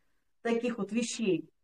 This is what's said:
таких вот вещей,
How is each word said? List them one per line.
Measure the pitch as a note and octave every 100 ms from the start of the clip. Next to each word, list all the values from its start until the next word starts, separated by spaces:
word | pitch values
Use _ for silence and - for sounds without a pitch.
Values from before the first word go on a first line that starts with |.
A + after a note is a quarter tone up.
| _ _ _ _
таких | A#3 A#3 A#3+ A3+
вот | F#3+
вещей, | A3+ A#3 - G#3 D#3+ - _